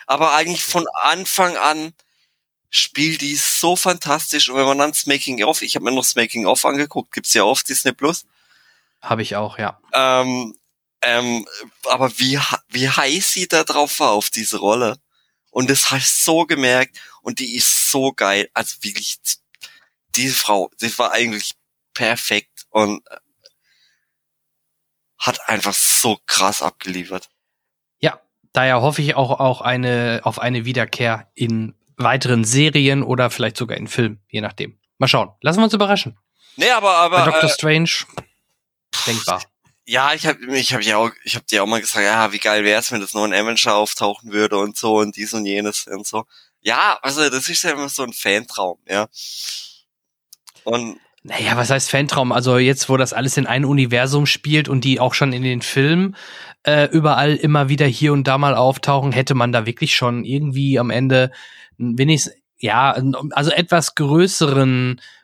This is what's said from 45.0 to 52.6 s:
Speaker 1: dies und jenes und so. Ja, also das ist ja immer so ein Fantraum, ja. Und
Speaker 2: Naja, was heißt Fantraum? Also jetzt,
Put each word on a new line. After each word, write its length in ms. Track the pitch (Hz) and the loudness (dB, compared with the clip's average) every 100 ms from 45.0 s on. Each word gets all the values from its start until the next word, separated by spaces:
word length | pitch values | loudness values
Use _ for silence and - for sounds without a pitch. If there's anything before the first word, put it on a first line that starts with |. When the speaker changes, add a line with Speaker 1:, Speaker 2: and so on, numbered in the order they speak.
| 107 101 | 0 -4
Speaker 1:
dies 180 | 107 | -8
und 100 | 110 101 | -6 -4
jenes 400 | 101 104 104 - | -4 -4 -6 -8
und 200 | 98 104 | -10 -8
so. 180 | 110 - _ _ _ | -8 -10 _ _ _
Ja, 380 | 104 123 202 - | -2 0 0 0
also 260 | 131 143 147 | -4 -2 0
das 180 | 127 151 | 0 -4
ist 140 | 170 | -2
ja 60 | 175 | -2
immer 160 | 147 143 | -4 -6
so 140 | - | -6
ein 80 | 127 | -8
Fantraum, 680 | - 107 101 120 - 92 85 - | -4 -2 -2 -2 -6 -6 -8 -6
ja. 200 | 98 110 - - - - - - - _ _ _ _ _ _ - - | -4 -4 -8 -14 -12 -12 -12 -14 -20 _ _ _ _ _ _ -20 -14
Und 380 | - 117 117 - _ _ | -6 -4 -6 -12 _ _
Speaker 2:
Naja, 320 | - - 110 117 | -12 -6 -2 -2
was 140 | 120 | 0
heißt 200 | 135 - | 0 0
Fantraum? 400 | 139 143 - 127 | 0 0 0 2
Also 280 | 123 123 | 2 4
jetzt, 300 | 123 | 4